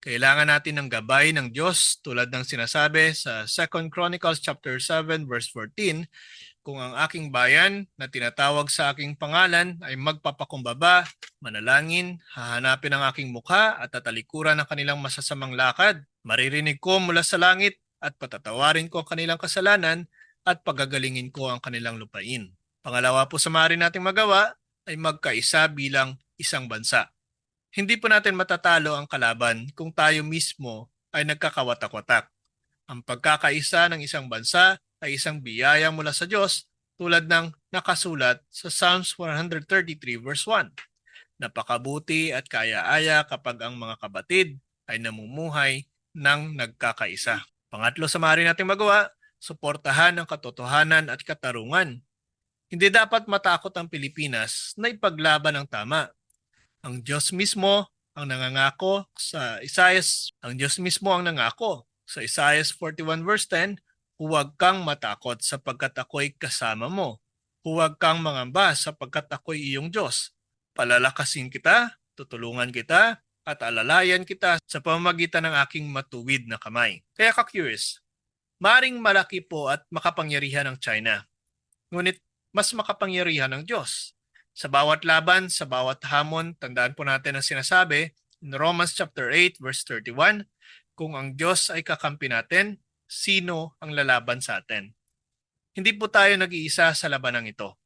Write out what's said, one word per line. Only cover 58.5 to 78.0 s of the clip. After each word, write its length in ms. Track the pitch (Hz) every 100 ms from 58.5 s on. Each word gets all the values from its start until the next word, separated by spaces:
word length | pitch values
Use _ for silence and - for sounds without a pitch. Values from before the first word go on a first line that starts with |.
| 131 135 - 190 196 196 _
sa 400 | - 165 127 110
Isaias, 720 | 139 - 180 185 175 - - _
ang 160 | 120 127
Diyos 240 | 139 -
mismo 320 | 180 - 196
ang 160 | 185 180
nangako 560 | 156 117 - 226 147 _ _ _
sa 160 | -
Isaias 480 | 120 - 147 151 156
forty-one 560 | - 165 156 160 160 170
verse 160 | 208
ten, 320 | - 170 180 202 _ _ _ _
"Huwag 400 | 156 156 143 _
kang 320 | 175 190 170
matakot 560 | 143 113 104 127 120
sapagkat 560 | - 139 - 123 139 -
ako'y 320 | 127 143 143 -
kasama 480 | 139 - 117 110 120
mo. 320 | 190 165 110 _ _ _ _ 160
Huwag 340 | 160 160 156
kang 240 | 170 160
mangamba 480 | 160 139 123 147 196
sapagkat 560 | 143 - 147 131 151 147
ako'y 480 | 143 - 156 143 135
iyong 160 | 156
Diyos. 400 | 196 151 - - _ _ _ _
Palalakasin 800 | - 123 123 127 - 143 151 127
kita, 480 | 127 160 240 240 - _ _
tutulungan 560 | 139 117 117 120 123
kita, 480 | 123 117 165 220 226 _ _ -
at 140 | 147
alalayan 640 | 117 113 117 165 185 180 180
kita 320 | 190 185 170 _
sa 160 | 160
pamamagitan 640 | - 165 175 170 170 170 160
ng 100 | 151 139
aking 180 | 160 147
matuwid 640 | 135 135 127 120 135 117
na 80 | 113
kamay." 480 | - 117 117 90 _
Kaya 160 | _ 220 226
ka-curious, 680 | 233 208 151 107 - -